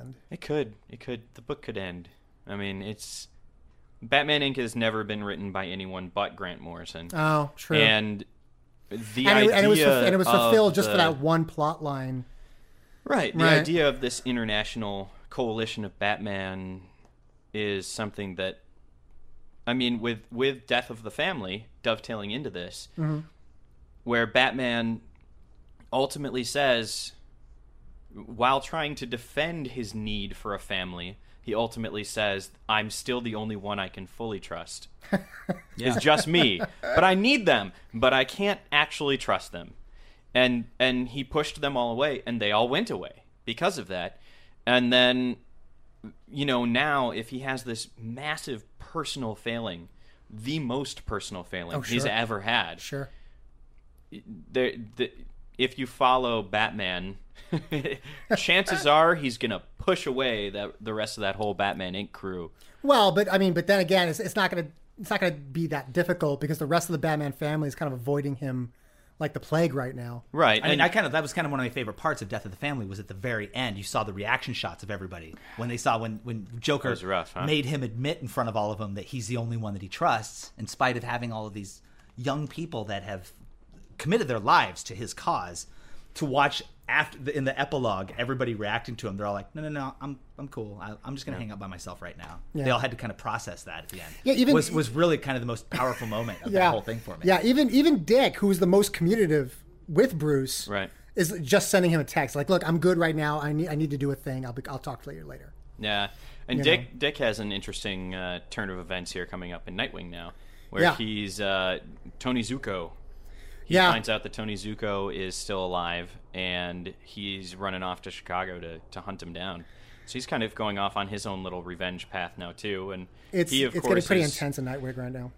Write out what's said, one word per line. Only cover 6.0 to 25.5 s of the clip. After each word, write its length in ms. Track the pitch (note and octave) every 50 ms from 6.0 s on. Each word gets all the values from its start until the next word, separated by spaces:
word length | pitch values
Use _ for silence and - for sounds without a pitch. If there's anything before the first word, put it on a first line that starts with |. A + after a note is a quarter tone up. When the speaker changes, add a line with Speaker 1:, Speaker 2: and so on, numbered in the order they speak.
| F#2 E2+ -
Speaker 2:
but 220 | G2+ G2+ - -
Grant 280 | F#2+ G2 F2+ F2 - -
Morrison. 480 | E2+ E2+ E2+ E2+ - - E2 E2 E2+ F3
Speaker 1:
Oh, 360 | D#3+ D#3 D#3 D#3 D3+ D3 C#3+ -
true. 200 | - - - - G#2+
Speaker 2:
And 460 | A2+ A2 A2 G#2+ G#2+ G#2+ G#2 G2+ - - _ - _ _ - _ _ _ _ _ - -
the 380 | G2+ A2+ A2+ G#2+ G#2+ B2 C3
Speaker 1:
And 120 | G3+ G#3 G#3+
it, 40 | G#3
Speaker 2:
idea 120 | G#3+ A3
Speaker 1:
and 100 | - G3+
it 20 | G#3
was 100 | G#3 D#3+
fulf-, 240 | D3+ C#3+ C3+ B2 A#2+
and 100 | A#2 F#3+
it 40 | F#3+
was 80 | F#3 -
Speaker 2:
of 40 | A#2+
Speaker 1:
fulfilled 400 | A#2+ A#2+ A#2 A3+ A3 G#3+ G3 D3+
just 140 | G3 G3+ G#3+
for 40 | G#3
Speaker 2:
the 20 | F#3
Speaker 1:
that 200 | E3 E3 D#3 C3
one 260 | C#3 D#3+ E3 E3 D#3+
plot 380 | D#3+ - - D3 D3+ D#3+ - D#3
line. 400 | D3 C#3 C3+ C3 C3 C3 B2+ A#2+ - - - - - - - - - - - - _ - - -
Speaker 2:
Right. 320 | - C#4+ A3+ D3+ A2 -
The 80 | E3 E3
Speaker 1:
Right. 140 | E3 D#3 D3+
Speaker 2:
idea 280 | D3+ D3+ E3+ E3+ D3+ C#3+
of 120 | B2+ C3
this 200 | C3 A#2+ - - -
international 840 | C3 B2 A#2+ A#2 A2 G#2 G#2 G#2+ - - A#2 A2 G2+ G2+ G2 F#2+ - - - - -
coalition 540 | - - B2+ A2+ G#2+ A2+ A2+ A2 - A2+ G#2
of 120 | F#2+ - -
Batman 840 | G2+ G2+ G#2 - G2+ G#2 G2 F#2+ F#2+ F#2+ F#2+ F#2+ F#2 F#2 F#2 F#2 F2+ F#2 _ - - - _ _ _ _ - _ _ _ -
is 320 | G#2+ G#2 G#2 G2+ F#2+ F2+
something 480 | - - - A2 G2+ - - G2+ F#2+ F2+
that, 240 | F2+ F#2+ F#2 - - - - - - - - - - - - - - - - - - - - - - -
I 80 | A#2 B2
mean, 260 | B2+ B2 A#2+ A#2+ A2+
with, 200 | A2+ A#2+ A#2 G#2+ - - A#2
with 340 | A#2 C3 C#3 C3+ B2 -
Death 240 | - B2+ B2 B2 -
of 120 | A#2 A2 A2+
the 60 | G#2+
Family 560 | - - D3+ F#3 F#3 C3+ G2+ F#2 F#2+ A2 A2 - - - -
dovetailing 480 | A#2+ A2 - - - A#2 G#2+ G2+ G2+ G#2
into 180 | A2+ - -
this, 380 | F2+ F2+ F2 G2 - - - - - E3+
Speaker 1:
Mm-hmm. 220 | D#3 D3+ D#3 D3+ D#3 - - - - - - - - - - - - - - - -
Speaker 2:
where 200 | B2 A#2+ A#2 A#2
Batman 760 | G#2+ - B2+ B2+ C3 A2+ C3+ B2+ A#2+ A#2 A#2 A#2 A2+ A2+ G#2+ - - - - - - - - - -